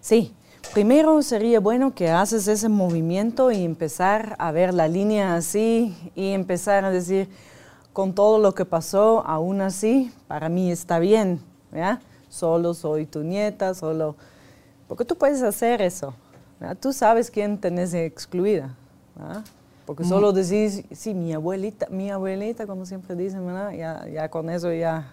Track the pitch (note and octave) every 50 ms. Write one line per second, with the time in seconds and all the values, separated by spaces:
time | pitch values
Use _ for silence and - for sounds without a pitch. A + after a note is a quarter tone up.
0 | _ - A3 A#3 G#3 - - _ _ _ - _ - - - G#3 G#3 G#3+ B3+ D4
1 | D#4+ D#4 D#4 D4+ D4 - B3 G#3+ G#3 A#3 A#3+ A3 F#3+ G3+ A3+ B3 C4 C4+ C4 -
2 | F3+ E3 E3 E3+ G3 G3+ G#3+ A3+ F#3+ G3+ G#3+ G#3+ G#3+ A3+ G#3+ G#3 F#3+ F3+ E3+ E3
3 | D#3+ E3 E3+ F#3+ G#3 A#3 A3+ - C4 B3+ A#3 G3+ F3+ E3+ D#3+ D#3+ E3+ D#3 - -
4 | F3+ F#3+ G3+ G#3+ A3 A3 G#3+ - - E3+ D3+ D#3+ F3+ F#3 F3+ F3+ E3 D#3 E3 F#3
5 | G3 G#3 G#3+ G#3 G3+ F#3+ F3 E3+ E3 E3 - G#3 A3 A3+ A#3 A3+ A#3+ A3+ F3 E3
6 | E3 F3 _ - G3 F#3+ G3 G3 F#3 F#3 F#3 F3 - - G3+ G3 F#3+ G3 F#3 F#3
7 | F3+ E3+ F#3+ F#3+ G3 F#3+ - - - - - - - - - _ _ _ _ -
8 | G3 G3 F3+ G3 G3+ G#3+ A3 A3 G#3+ G3 F#3 - F#3 - - E3 D#3+ - - G3
9 | G#3 A3 A3+ A3+ - - D#3+ D#3 D#3+ F3+ F#3+ G3 F#3+ G3 F#3 F#3+ - G#3+ A#3 C4+
10 | C4 A#3+ - - _ _ D3 D3+ D3+ D#3+ E3+ F3+ F#3 F3+ E3+ - - - F3 E3
11 | E3+ F#3 G#3 A3 G#3+ F#3+ F3 D#3+ - - _ _ _ _ - D3+ E3 F#3 A3 B3
12 | - _ - _ _ _ - - - E3 E3 E3+ E3+ E3+ E3+ E3 - D#3 D3+ D#3
13 | D3+ D3 - D3+ D3+ D#3+ F3+ G3+ G#3 G#3+ G#3 G#3 G3+ F#3+ F#3 F#3 - D#3 D#3+ D#3+
14 | D#3+ D3+ D3 - - - _ - - - - _ _ _ _ _ _ _ - -
15 | A#3+ - E4+ - - C#4 D4 C4+ B3+ A3 G3+ - - A#3 B3 A3+ G#3 F3+ F3+ -
16 | - C#3 C3 - _ _ _ - - _ _ _ E3+ F3 F#3+ F#3+ - C4+ C#4 C4+
17 | B3+ G#3+ A#3 A3+ A#3+ A#3 - G#3+ G#3 G#3 G#3 G3+ - F#3 F3 F3 F3 F3+ E3 F3
18 | E3 D#3+ - - - - - F3+ F3 G3+ G#3+ F3 C3+ C3+ B2+ A#2+ - _ _ _
19 | _ _ _ - - D3+ E3+ G#3 A3 - _ _ _ _ _ _ _ - D3+ C#3
20 | E3+ F3 F#3 G3 G3+ G#3 G3 F#3+ F#3+ F3 F#3 G#3 G#3+ G#3+ G3 G3+ - - - D3+
21 | - A3 G#3 F#3 E3+ E3 D#3+ D#3 D#3 F3 F#3+ G3 F#3+ G#3+ G#3+ - - - - F#3+
22 | F#3+ G3+ G3+ G3 F#3+ F#3+ F#3+ F#3+ G3+ G#3+ A#3 A3+ A3+ G3+ G3 F#3 F#3 F3+ F#3+ F#3+
23 | F#3 F#3 F#3 F3 F3+ G3 F#3+ F#3+ F#3 F3+ F3 F#3 G3+ G3+ - - E3 D#3+ D#3+ -
24 | - - D#3+ D#3 D#3 D#3 - E3 D#3+ E3 E3+ F3+ E3+ F3 E3 E3 E3 E3 D#3+ D#3+
25 | D3+ C3+